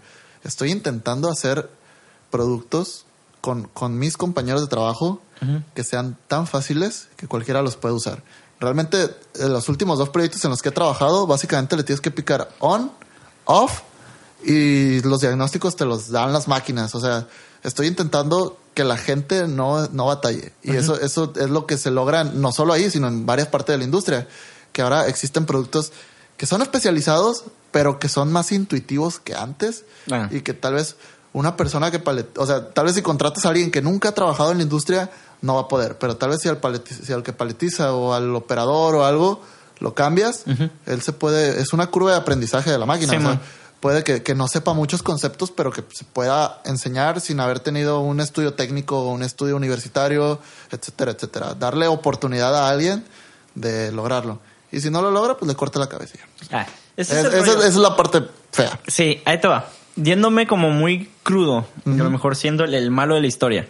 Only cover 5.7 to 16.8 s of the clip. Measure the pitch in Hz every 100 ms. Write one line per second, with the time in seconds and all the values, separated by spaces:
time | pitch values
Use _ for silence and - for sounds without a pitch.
5.7 | - 113 123 127 123 - 147 170 139 139
6.7 | 147 202 - - - 147 117 117 135 135
7.7 | - 117 117 107 - - - - _ 123
8.7 | 147 156 196 160 - - - 135 123 131
9.7 | 139 196 139 139 175 165 - 156 127 190
10.7 | - 165 135 143 185 185 139 170 147 135
11.7 | 160 143 139 165 151 147 139 - - 147
12.7 | 208 262 - - - - _ - 175 262
13.7 | - - - - - - - - 151 147
14.7 | 139 135 131 135 135 135 131 135 180 185
15.7 | 170 131 113 110 117 127 147 147 131 -
16.7 | 120